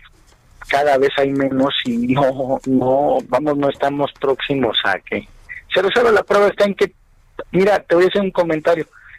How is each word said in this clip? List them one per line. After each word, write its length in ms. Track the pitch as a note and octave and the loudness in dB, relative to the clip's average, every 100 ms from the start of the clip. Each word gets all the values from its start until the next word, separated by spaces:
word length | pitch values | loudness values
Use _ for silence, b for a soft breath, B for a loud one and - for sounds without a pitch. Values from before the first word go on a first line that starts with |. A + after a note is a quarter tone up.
| B _ _ _ _ - - | B _ _ _ _ -18 -4
cada 280 | C#3 D3 C3+ | 0 2 2
vez 120 | C#3 - | 2 0
hay 140 | C#3 | -2
menos 420 | C#3 C3+ C3 C3+ - | -2 -2 0 -2 -2
y 300 | B2+ A#2 B2 | -4 -4 -2
no, 480 | C3 C3+ C3 C3 C3+ C3 | 0 0 -2 -4 -4 0
no, 520 | C3 B2+ C3+ D3 C3+ B2+ | 0 2 0 2 0 -2
vamos, 300 | B2+ D3+ C#3+ | -2 0 -2
no 120 | C#3 | -2
estamos 420 | - C#3 C#3+ C#3 - | -2 -2 -2 -6 -4
próximos 560 | C#3+ B2+ - C#3 A2+ - G#2 | -2 -2 -2 -2 -2 0 -2
a 140 | F#2 | -4
que 280 | - G#2+ - - - B B | -4 -10 -10 -20 -20 B B
se 80 | - | -2
resuelva. 300 | F#3+ A#3+ A#3+ | 0 2 2
La 120 | G3 | 2
prueba 240 | F#3 G3+ G3+ | 2 2 2
está 180 | - G3+ | 2 0
en 100 | F#3+ | 0
que, 180 | G3 _ _ _ _ - - | -4 _ _ _ _ -20 -4
mira, 280 | E3+ G3 G3 | 0 2 2
te 160 | - E3+ | 2 2
voy 100 | F#3 | 2
a 20 | |
hacer 140 | G3+ | 2
un 100 | G3 | -2
comentario. 540 | F3+ E3+ D#3 E3+ E3 D3+ B B | -2 -2 0 0 0 -2 B B